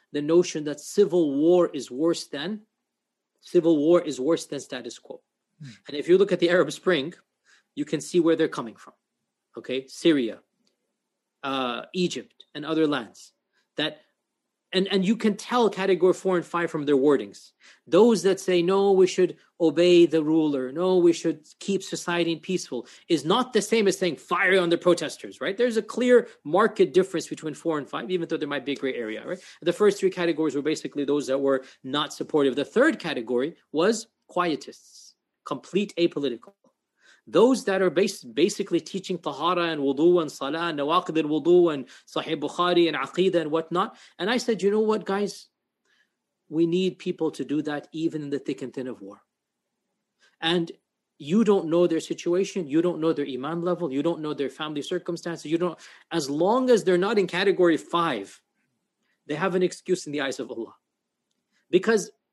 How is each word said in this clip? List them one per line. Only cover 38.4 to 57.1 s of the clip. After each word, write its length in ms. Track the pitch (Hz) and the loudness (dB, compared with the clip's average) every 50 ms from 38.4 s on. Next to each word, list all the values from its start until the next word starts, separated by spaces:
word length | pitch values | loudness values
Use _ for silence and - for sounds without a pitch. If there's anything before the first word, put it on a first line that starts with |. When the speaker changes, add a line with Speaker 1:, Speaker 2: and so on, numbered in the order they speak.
| 165 202 - - 196 - 175 160 | 0 2 0 -4 -4 -2 -2 -4
Speaker 1:
teaching 360 | - - - 190 - - 185 | -4 -4 -8 -10 -8 -6 -8
tahara 520 | 175 - 151 139 - 156 175 185 175 170 165 | -8 -6 -8 -8 -4 -2 0 0 0 -2 -2
and 120 | 160 147 | -2 -2
wudu 400 | 139 139 135 135 160 175 180 175 | -2 -2 0 4 4 6 6 4
and 100 | 156 147 | 2 -2
salah 380 | - - 143 139 151 165 170 170 | -6 -8 -6 -6 -4 -4 -4 -4
and 100 | 156 143 | -4 -4
nawaqid 380 | 139 147 165 180 175 - 156 | -2 0 0 0 0 0 -2
al-wudu 560 | 160 156 147 156 151 139 170 175 180 175 170 151 | -2 0 0 -2 0 4 6 6 6 6 4 2
and 140 | 135 120 - - - _ | -2 -6 -10 -16 -20 _
Sahih 320 | - - 156 131 156 160 143 | -10 -8 -8 -6 -6 -6 -6
Bukhari 480 | 147 139 - - 175 180 175 175 170 | -6 -6 -2 0 0 2 4 4 2
and 80 | 160 151 131 | 2 0 -4
aqidah 420 | 135 - - 175 185 190 170 170 | -6 -6 -2 0 0 2 2 0
and 100 | 156 147 | 0 0
whatnot. 460 | 151 160 160 - 165 180 208 - - - - - _ - | -2 -4 -4 -2 -2 -2 -2 -2 -6 -12 -20 -20 _ -6
And 100 | 170 208 | -4 -2
I 80 | 254 | -2
said, 240 | 240 - 247 226 175 | -2 0 -2 -2 0
"You 100 | 185 202 | 0 0
know 100 | 208 220 | 2 2
what, 260 | 220 214 214 214 165 | 2 0 0 -2 -2
guys? 420 | - 196 202 208 190 - - - _ _ _ _ _ _ _ _ _ _ _ _ _ _ _ _ _ _ _ _ _ | -4 -4 -4 -4 -6 -6 -12 -18 _ _ _ _ _ _ _ _ _ _ _ _ _ _ _ _ _ _ _ _ _
We 160 | 147 160 170 | -2 0 0
need 320 | 165 170 185 190 180 180 - | 2 2 0 0 0 -2 -4
people 320 | - 180 175 - 165 151 | -6 -8 -4 -2 -4 -4
to 120 | - - 135 | -4 -6 -6
do 200 | 135 147 151 143 | -4 -4 -4 -4
that 260 | 151 147 143 - - - | -4 -6 -8 -10 -12 -10
even 280 | 156 160 160 156 151 147 | -6 -4 -4 -4 -6 -6
in 40 | 143 | -6
the 100 | 143 135 | -6 -6
thick 220 | - - 131 - | -6 -8 -8 -8
and 140 | 139 120 - | -10 -10 -10
thin 140 | 135 123 127 | -10 -10 -10
of 120 | 110 95 | -12 -12
war." 220 | 98 98 104 - _ _ _ _ _ _ _ _ _ _ _ _ _ _ _ _ _ _ _ _ _ _ _ _ | -16 -18 -20 -20 _ _ _ _ _ _ _ _ _ _ _ _ _ _ _ _ _ _ _ _ _ _ _ _
And 320 | 165 160 175 180 165 - - - _ _ _ _ _ _ _ | -4 -2 0 0 -2 -4 -8 -16 _ _ _ _ _ _ _
you 280 | _ 147 143 180 226 226 | _ -6 -2 0 2 4
don't 260 | 208 202 196 160 156 | 4 2 2 2 0
know 160 | 160 175 180 | 2 2 2
their 140 | 170 165 160 | 2 2 -2
situation. 680 | - - 165 - - 170 175 185 196 190 - 202 170 | -4 -6 -10 -6 -4 -2 -2 -2 -2 -4 -4 -8 -6
You 160 | 135 139 165 165 | -2 -2 0 0
don't 180 | 180 165 156 | 0 -2 -2
know 140 | 156 165 156 | -2 -2 -2
their 120 | 143 143 | -2 -4
iman 360 | 135 131 127 135 151 165 175 170 | -6 -6 -8 -8 -6 -6 -6 -4
level. 280 | 180 175 170 175 143 | -4 -4 -4 -4 -4
You 120 | 131 143 143 | -4 -2 -2
don't 180 | 170 170 160 | -2 -4 -4
know 140 | 151 151 147 | -6 -8 -6
their 160 | 139 139 127 | -6 -6 -6
family 320 | - - 156 151 151 151 196 | -6 -8 -10 -8 -8 -8 -8
circumstances. 680 | - 185 175 - - 170 165 - 175 165 151 - 147 | -6 -6 -6 -6 -6 -8 -8 -8 -10 -10 -10 -6 -4
You 60 | 165 | -2
don't, 220 | 165 175 175 - - - - - - _ _ 160 | -2 -2 -4 -6 -8 -16 -20 -20 -20 _ _ -6
as 160 | 170 143 135 | -6 -4 -4
long 400 | 143 151 170 196 226 262 254 254 | -2 0 2 2 2 2 4 4
as 160 | 240 196 156 | 4 4 4
they're 140 | 185 180 175 | 2 2 2
not 200 | 190 202 | 2 2